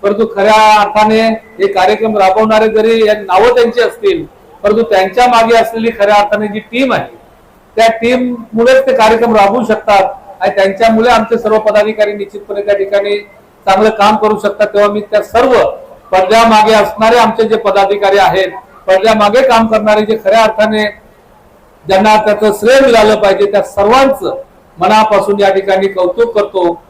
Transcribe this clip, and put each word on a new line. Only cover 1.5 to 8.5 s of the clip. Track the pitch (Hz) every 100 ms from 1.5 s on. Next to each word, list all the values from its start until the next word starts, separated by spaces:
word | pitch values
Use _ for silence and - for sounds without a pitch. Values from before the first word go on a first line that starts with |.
| - 196
कार्यक्रम | 190 185 208 220 214
राबवणारे | 190 190 220 220 220
जरी | 214 220 226 214
या |
नावं | 214 190 180 453 508
त्यांची | 466 -
असतील, | 453 - 403 - - - - -
परंतु | 202 214
त्यांच्या | 226 196 190 214 247
मागे | 240 226 233
असलेली | 226 226 226
खऱ्या | 226 202 208
अर्थाने | 208 208 214
जी | 208
टीम | - 240 269
आहे, | 208 - - - _ _ _ _ -
त्या | 226
टीम | 226 226 247 247 240 -